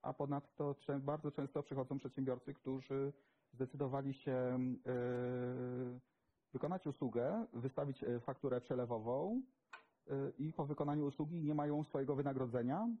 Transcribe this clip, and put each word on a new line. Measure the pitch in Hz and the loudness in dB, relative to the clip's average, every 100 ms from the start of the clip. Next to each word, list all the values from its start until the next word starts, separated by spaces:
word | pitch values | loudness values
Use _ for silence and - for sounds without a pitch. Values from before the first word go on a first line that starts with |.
a | - | -6
ponadto | 143 139 143 - - 143 139 | -2 0 0 -2 -2 -2 -2
czę-, | - 139 | -2 -2
bardzo | 135 151 151 | 0 0 -2
często | - 139 151 | -2 -2 -2
przychodzą | 143 135 131 139 | -2 -2 -2 -2
przedsiębiorcy, | 131 - 135 127 - | -4 -2 0 0 -4
którzy | 139 135 131 131 135 139 - _ _ _ | -8 -4 -4 -2 0 0 -2 _ _ _
zdecydowali | 120 131 139 139 139 139 | -6 -4 0 0 0 -2
się, | 131 - 127 127 127 127 123 - | -2 0 2 2 2 0 -2 -2
y, | 123 123 123 123 123 123 127 123 123 127 123 _ _ _ _ _ | 0 0 0 0 0 -2 -2 -2 -2 -4 -6 _ _ _ _ _
wykonać | 131 147 185 151 | -4 -2 -2 -4
usługę, | 139 135 117 127 208 226 | -2 0 2 2 2 -2
wystawić, | 117 131 - 143 131 | -2 -2 -2 -2 -2
y, | - 120 | 0 0
fakturę | 117 135 139 123 | -2 -2 0 0
przelewową, | - 127 120 117 110 131 175 240 262 _ _ - - _ - | 0 -2 2 0 2 0 2 0 -2 _ _ -20 -20 _ -2
y, | 139 139 - | 0 0 -2
i | 156 | -2
po | - 143 | 0 -2
wykonaniu | 147 143 147 143 | 0 2 2 2
usługi | - 151 170 | 0 -2 0
nie | 147 151 | 2 2
mają | 147 147 | 2 0
swojego | 151 143 139 139 | 0 -2 2 2
wynagrodzenia | 139 135 127 123 120 156 233 226 | 2 2 2 2 2 2 0 -2